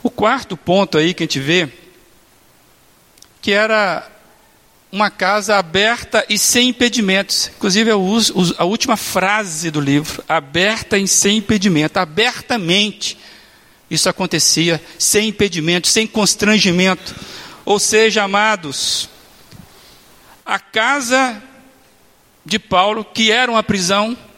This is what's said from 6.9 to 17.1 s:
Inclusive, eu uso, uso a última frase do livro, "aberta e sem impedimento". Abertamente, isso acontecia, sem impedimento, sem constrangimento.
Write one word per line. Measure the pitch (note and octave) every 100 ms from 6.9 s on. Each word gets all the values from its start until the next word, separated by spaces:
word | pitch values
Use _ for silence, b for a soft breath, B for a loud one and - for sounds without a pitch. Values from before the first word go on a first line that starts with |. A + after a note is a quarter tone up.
| A#3+ G3 F#3+ G3 - - -
Inclusive, | G3+ F#3+ A3+
eu | G#3+
uso, | F#3 A3+ G#3+
uso | G3 F3 -
a |
última | F3 A3 - A3
frase | - F#3+ F#3+ G#3 G3+ D#3 E3+
do | D3+
livro, | C#3+ C#3+ D3+ - -
"aberta | D#3+ C#3 E3 G3 A3 - G3+
e | G3
sem | - G3+ G#3+
impedimento". | G3+ G#3+ G3 D#3 D#3 G3
Abertamente, | E3+ D#3+ A#3+ - - A#3+ E3 F#3+ G#3 - - - B B B B B B _
isso | D#3+ F#3+
acontecia, | E3+ F3+ E3 - - E3+ D#3+ B B
sem | - G#3 A3
impedimento, | G#3 G3+ E3+ D#3 F3+ -
sem | A3 A3
constrangimento. | A3 G3+ - G#3 G#3+ F#3+ F3 F#3+ F#3 -